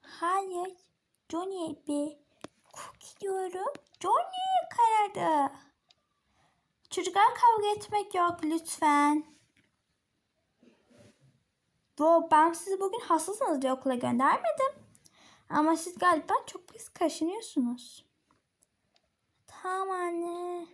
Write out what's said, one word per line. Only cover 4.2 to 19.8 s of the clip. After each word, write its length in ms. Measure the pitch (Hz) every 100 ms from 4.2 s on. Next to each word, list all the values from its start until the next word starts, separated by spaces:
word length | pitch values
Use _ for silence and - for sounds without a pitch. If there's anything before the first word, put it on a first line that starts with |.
| 740 740 740 762 679 -
karardı. 760 | 466 440 415 403 339 311 277 - _ _ _ _ _ _ _ _ _ _ _ _ _
Çocuklar, 360 | - 359 392 453
kavga 460 | 494 480 440 415
etmek 440 | 415 - 415 415 370
yok 240 | 349 339
lütfen. 840 | 311 330 320 - 311 285 294 302 302 - _ _ _ _ _ _ _ _ _ _ _ _ 240 _ _ 240 - _ _ _ _ _ _ _ _ -
Bo, 280 | 302 330 320
ben 220 | 320 330
sizi 260 | 330 392 381
bugün 200 | 381 453
hastasınız 640 | - 330 320 415 494 285
diye 120 | 262
okula 220 | 262 269 247
göndermedim. 840 | 247 240 269 480 679 587 539 - - _ _ _ - _ _
Ama 260 | 285 311 330
siz 220 | 349 349
galiba 360 | 359 320 - 427 -
çok 220 | - _
pis 220 | - -
kaşınıyorsunuz. 1160 | - 285 - 320 415 440 - 240 247 - - _ _ _ _ _ _ _ _ _ _ _ _ _ _ _
Tamam 440 | - 370 370